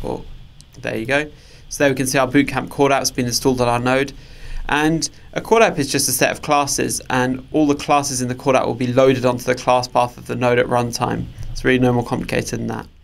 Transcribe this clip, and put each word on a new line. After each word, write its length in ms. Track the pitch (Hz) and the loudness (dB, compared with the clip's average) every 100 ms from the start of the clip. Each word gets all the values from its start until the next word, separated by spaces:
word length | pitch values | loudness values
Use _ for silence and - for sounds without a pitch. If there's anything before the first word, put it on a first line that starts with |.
Or, 200 | - 127 - - - - - - | -6 -8 -10 -16 -18 -20 -20 -10
there 160 | 117 113 | -8 -6
you 120 | 117 | -2
go. 240 | 139 151 - - - - | -2 -2 -12 -20 -20 -14
So 140 | - | 2
there 60 | 143 | 2
we 60 | 135 | 2
can 100 | 127 | 0
see 140 | 143 | 2
our 80 | 127 | 4
Boot 200 | 143 135 | 2 2
Camp 220 | 131 123 | -2 -6
cord 220 | - 139 | 0 2
apps 200 | 135 131 | 2 0
been 140 | - 120 | -2 -2
installed 340 | 117 135 127 | 0 0 2
on 80 | 120 | 2
our 120 | 120 | 2
node. 340 | 123 131 139 - - - - - - | 2 2 0 -6 -18 -16 -10 -8 -2
And 400 | 139 156 165 - - - | 0 2 0 -4 -10 -10
a 80 | - | -10
cord 220 | - 226 | 0 4
app 160 | 214 160 | 4 2
is 120 | 135 | -2
just 160 | 143 139 | 0 -2
a 20 | |
set 200 | 127 131 | 2 0
of 120 | - | 0
classes, 580 | - 147 143 - 127 113 - | 0 0 0 -2 -2 -4 -4
and 360 | 127 127 127 - | 0 0 -2 -2
all 140 | 151 151 | 0 2
the 100 | 143 | 2
classes 460 | - 147 139 123 | 2 0 2 -4
in 60 | 123 | -6
the 80 | 123 | -2
cord 200 | 147 131 | 2 2
app 120 | - | 2
will 80 | 117 | -2
be 180 | 123 | 0
loaded 320 | 127 131 131 123 | 4 4 4 0
onto 180 | 123 | -2
the 120 | - 123 | -2 -2
class 320 | - 123 123 | 2 2 2
path 280 | 127 123 - | 0 0 -4
of 120 | 123 | -8
the 80 | 120 | -2
node 240 | 123 120 | 2 2
at 80 | 123 | 2
runtime. 580 | 123 120 120 123 113 120 - - | 0 -2 -4 -4 -4 -6 -8 -8
It's 140 | - 135 | -2 2
really 140 | 127 | 4
no 120 | 127 | 4
more 140 | 120 120 | 2 -2
complicated 540 | 123 117 120 117 113 | -6 -2 -4 -4 -6
than 80 | 113 | -6
that. 200 | 117 110 - | -8 -10 -20